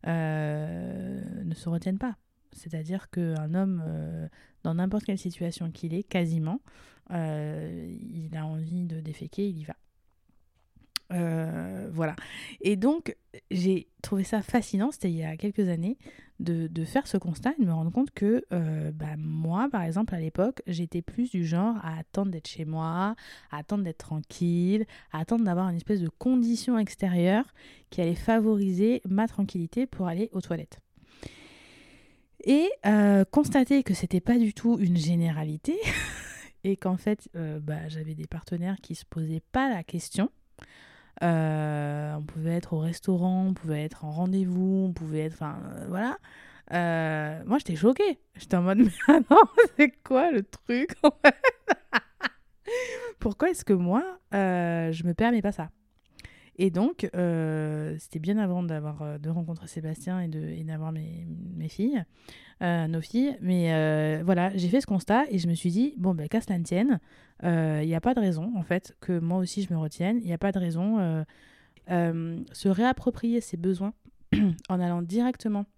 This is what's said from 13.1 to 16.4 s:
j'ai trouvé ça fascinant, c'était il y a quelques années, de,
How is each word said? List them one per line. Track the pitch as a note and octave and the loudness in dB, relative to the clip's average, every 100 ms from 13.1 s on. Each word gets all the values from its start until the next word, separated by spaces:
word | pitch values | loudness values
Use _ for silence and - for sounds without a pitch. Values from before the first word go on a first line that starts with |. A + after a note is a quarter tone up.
| - _ - _ | -12 _ -20 _
j'ai | F#3 F3+ F#3 - _ | 0 2 0 -2 _
trouvé | - G3 | -4 -2
ça | F#3+ G#3+ | 0 -2
fascinant, | - A#3+ - F#3+ A#3 | 0 -2 0 0 -2
c'était | - F#3 | -2 -2
il | E3 | -2
y | |
a | D#3+ D#3+ | -4 -4
quelques | G#3 G3+ F#3 | -4 0 0
années, | E3 F3+ C4+ - - - | 0 -2 -6 -12 -20 -20
de, | - | -6